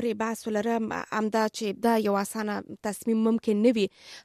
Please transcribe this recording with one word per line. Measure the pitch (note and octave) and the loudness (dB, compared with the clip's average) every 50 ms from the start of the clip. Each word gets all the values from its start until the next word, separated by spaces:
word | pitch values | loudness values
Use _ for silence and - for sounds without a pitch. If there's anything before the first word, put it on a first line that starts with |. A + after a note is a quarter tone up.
پرې | A#3 A#3 G#3+ | -2 -4 -2
بحث | G#3+ A3 A3+ A3 - - | -2 -2 -4 -4 -6 -4
ولرم، | A3+ G#3+ G#3 G#3 A#3 A#3 A3+ A3+ G#3+ | -2 -2 0 0 0 0 0 0 -2
همدا | - - - - - G#3+ A3 G#3+ A3 A3 A3 G#3+ | -4 -6 -6 -4 -2 -2 0 0 2 2 0 0
چې | - - A3+ G3+ F#3+ - - | -2 -4 -4 -4 -2 0 2
دا | A#3 A3+ | 2 4
یو | A3 G#3+ G3+ G3+ | 4 2 2 2
اسانه | G3 G3+ - - A3 G#3+ G#3 G3+ G3 - - G3+ - | 0 -2 -2 -4 -4 -4 -4 -4 -6 -6 -10 -12 -8
تصمیم | - G#3+ F#3+ - - A#3 A3+ A3 A3 | -6 -6 -6 -4 -2 0 0 2 2
ممکن | A3+ A3+ A3+ - A3+ G#3+ | 2 2 2 2 0 2
نه | G#3 G#3+ B3+ | 4 4 4
وي. | A3 A3+ F#3+ - - - - - - - | 4 4 2 0 -2 -8 -20 -20 -20 -16